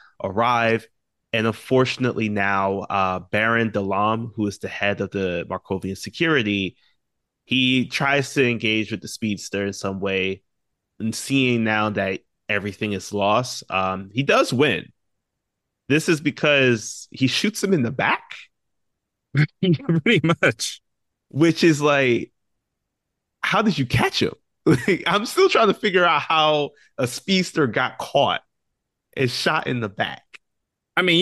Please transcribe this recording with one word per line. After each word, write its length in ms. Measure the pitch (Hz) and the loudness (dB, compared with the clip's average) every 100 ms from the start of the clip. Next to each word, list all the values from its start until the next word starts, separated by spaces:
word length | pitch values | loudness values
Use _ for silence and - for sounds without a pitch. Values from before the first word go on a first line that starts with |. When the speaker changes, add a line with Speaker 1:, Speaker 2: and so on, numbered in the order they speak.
| - _ | -20 _
Speaker 1:
arrive. 640 | 98 95 120 120 113 113 - _ _ _ _ | -6 -2 0 2 2 0 -4 _ _ _ _
And 140 | 117 110 | -2 -2
unfortunately 800 | 104 - 131 127 - 123 - 110 | -4 0 2 2 0 -4 -2 -2
now, 520 | 104 98 98 98 98 | 0 0 0 0 -4
uh, 380 | 92 98 95 92 87 | -2 0 0 -2 -4
Baron 400 | 104 113 117 113 | -2 2 2 0
Dalam, 580 | 101 98 98 104 110 120 113 | -2 -2 0 0 0 -6 -4
who 100 | 104 | -4
is 140 | - | -4
the 80 | 92 | -12
head 340 | - 101 101 | -4 -4 -2
of 80 | 98 | -4
the 380 | 101 92 87 - | -4 -4 -4 -6
Markovian 480 | 92 - 95 92 95 | -10 -6 -6 -6 -10
security, 800 | - - 165 151 104 101 95 - _ _ _ _ _ _ _ | -12 -4 0 0 0 -2 -4 -8 _ _ _ _ _ _ _
he 420 | 127 127 131 120 | 0 2 2 0
tries 480 | - 139 143 135 - | -2 0 0 0 0
to 120 | 127 | 2
engage 440 | 117 110 110 107 | 2 0 -2 -2
with 100 | 104 | -8
the 60 | - | -10
speedster 580 | - 110 98 - 98 101 | -6 -4 -4 -6 -4 -4
in 80 | |
some 260 | 98 98 95 | -6 -8 -6
way, 440 | 98 95 95 98 _ _ _ _ _ _ | -4 -2 -2 -6 _ _ _ _ _ _
and 160 | 110 - | -6 -6
seeing 480 | - 139 127 120 | -2 0 2 2
now 260 | 110 107 107 | 0 0 0
that 280 | 101 98 95 - _ - | -2 -4 -6 -10 _ -6
everything 420 | 104 104 98 107 | -4 -4 -6 -6
is 200 | 98 - | -6 -6
lost, 500 | 101 98 107 127 - - | -2 2 2 0 -8 -6
um, 380 | 95 95 95 98 | -4 -2 -4 -6
he 100 | 104 | -4
does 300 | 139 220 269 | 2 2 2
win. 400 | 123 143 87 - _ _ _ _ _ _ _ _ _ _ | 2 2 0 -6 _ _ _ _ _ _ _ _ _ _
This 220 | 143 160 | 0 2
is 100 | 156 | 0
because 880 | 151 - 156 143 131 113 - - - | 0 0 2 4 4 2 -4 -16 -18
he 180 | - 131 | -2 0
shoots 360 | - 208 - | 0 -2 -2
him 100 | 196 | 0
in 100 | 185 | 0
the 80 | 117 | 0
back. 440 | 135 110 330 - - - _ _ _ _ _ _ _ _ | -2 -2 -2 -6 -20 -20 _ _ _ _ _ _ _ _
Speaker 2:
<laughs> 280 | 135 151 _ | 0 0 _
Pretty 600 | 185 151 277 165 226 202 160 170 | 2 2 2 0 2 2 2 2
much. 400 | 165 - - - _ _ _ _ _ | 0 0 -6 -10 _ _ _ _ _
Speaker 1:
Which 340 | 131 165 160 | 2 2 6
is 180 | 170 147 | 4 4
like, 500 | 147 143 131 117 - _ _ _ _ _ _ _ _ _ _ _ | 4 4 4 2 -2 _ _ _ _ _ _ _ _ _ _ _
how 200 | - 185 | -2 0
did 160 | 220 151 | 2 0
you 80 | 131 | 0
catch 360 | - 392 - | 2 0 0
him? 120 | - - | -4 -4
<laughs> 280 | _ _ - | _ _ 2
Like, 380 | 135 - 180 - | 2 2 0 0
I'm 180 | 196 226 | -2 -2
still 220 | - 370 | 2 4
trying 200 | - 220 | 4 4
to 40 | |
figure 300 | - 214 180 175 | 2 0 2 4
out 160 | 151 | 2
how 500 | - 160 156 151 143 - _ - | 2 2 4 2 0 -8 _ -6
a 100 | 127 | -4
speedster 580 | - - 190 175 - 139 | -4 -2 0 0 0 0
got 320 | 107 120 - | 0 -2 -4
caught 440 | - 147 117 85 - _ _ _ _ _ _ - | -2 2 2 0 -6 _ _ _ _ _ _ -4
and 160 | 123 | -4
shot 340 | - 175 156 - | 0 0 -2 -2
in 140 | 123 | -4
the 100 | 110 | -6
back. 320 | 95 95 73 _ - _ _ _ _ _ - | -4 -6 -6 _ -20 _ _ _ _ _ -2
Speaker 2:
I 20 | |
mean, 160 | 180 170 | 2 4